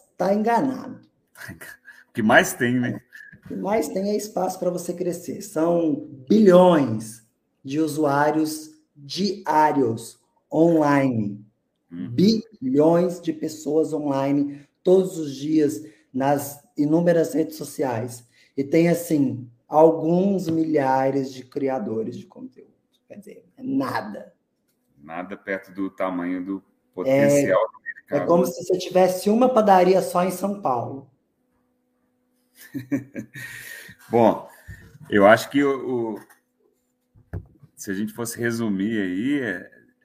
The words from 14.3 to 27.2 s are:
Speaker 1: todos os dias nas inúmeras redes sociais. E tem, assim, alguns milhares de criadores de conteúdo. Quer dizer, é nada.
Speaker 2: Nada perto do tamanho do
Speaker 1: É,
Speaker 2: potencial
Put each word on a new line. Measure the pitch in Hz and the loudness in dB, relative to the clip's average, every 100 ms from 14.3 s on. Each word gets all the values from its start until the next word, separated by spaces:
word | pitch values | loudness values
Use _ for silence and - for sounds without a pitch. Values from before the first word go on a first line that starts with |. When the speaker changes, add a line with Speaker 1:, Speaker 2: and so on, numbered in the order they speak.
| 143 143 143 - _ | 0 -2 -6 -20 _
Speaker 1:
todos | 185 190 175 160 | 2 4 2 -4
os | 147 131 | -8 -8
dias | 151 156 147 - - _ _ | -2 2 2 -2 -12 _ _
nas | 127 139 143 - - _ - | -4 0 0 -4 -14 _ -4
inúmeras | 147 165 175 165 156 | 0 2 2 2 0
redes | 151 156 - | -2 -4 -6
sociais. | 147 - 135 117 123 - _ _ _ - | -12 -6 -4 -4 -8 -12 _ _ _ -8
E | |
tem, | 139 165 170 | 0 2 2
assim, | 170 - 151 127 113 - _ - | 2 0 0 0 -2 -12 _ 0
alguns | 151 165 156 156 175 202 185 160 | 6 6 4 0 2 2 0 -2
milhares | 160 151 143 131 131 135 139 131 | -2 0 0 2 2 2 0 -4
de | 131 | -8
criadores | - 143 135 131 101 110 110 117 | -10 -6 -4 -4 -4 -6 -6 -10
de | - | -16
conteúdo. | - - - - _ _ _ - | -18 -20 -20 -20 _ _ _ -20
Quer | 208 | -20
dizer, | 208 - _ - | -20 -20 _ -14
é | |
nada. | 131 135 127 117 104 101 - _ _ _ _ _ _ _ | -4 -2 -2 -6 -8 -14 -16 _ _ _ _ _ _ _
Speaker 2:
Nada | 76 85 92 98 | -14 -12 -12 -12
perto | 101 95 - | -8 -8 -8
do | 92 95 | -8 -8
tamanho | - 92 90 87 90 92 | -4 -6 -4 -4 -6 -6
do | 98 | -10
Speaker 1:
É, | _ _ _ | _ _ _
Speaker 2:
potencial | 92 131 139 | -6 0 2